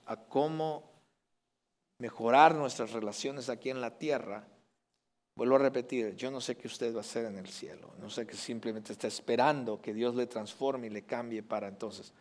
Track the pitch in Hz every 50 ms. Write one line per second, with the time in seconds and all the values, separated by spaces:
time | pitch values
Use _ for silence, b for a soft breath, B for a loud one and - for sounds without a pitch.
0 | - - 110 - - - - 135 147 156 160 156 156 156 151 147 - - - -
1 | _ _ _ _ _ _ _ _ _ _ _ _ _ _ _ _ _ _ _ -
2 | 123 113 - - 113 117 120 139 151 165 165 151 147 127 - - 120 107 110 113
3 | 110 104 104 - - 139 139 143 123 127 120 113 - 131 131 131 123 113 - -
4 | 156 151 143 123 113 98 101 107 107 - - - _ _ _ _ _ _ _ _
5 | _ _ _ _ _ _ - - 120 123 131 135 139 135 131 127 120 - 135 123
6 | 110 107 95 98 123 131 135 131 120 - 123 - - 113 - - 123 117 113 110
7 | 101 - - 117 117 110 101 95 92 95 - - - - - 82 - - - -
8 | 101 107 - 123 113 107 - 98 - - 120 113 - 120 110 110 107 - 107 -
9 | - 110 107 - - - 120 123 123 147 151 139 123 113 107 104 - 117 107 110
10 | 117 120 120 123 123 120 - 113 107 104 - - 131 139 135 127 117 110 104 104
11 | 98 - 127 120 120 117 113 107 104 - 110 107 101 98 98 95 117 104 101 101
12 | - - - b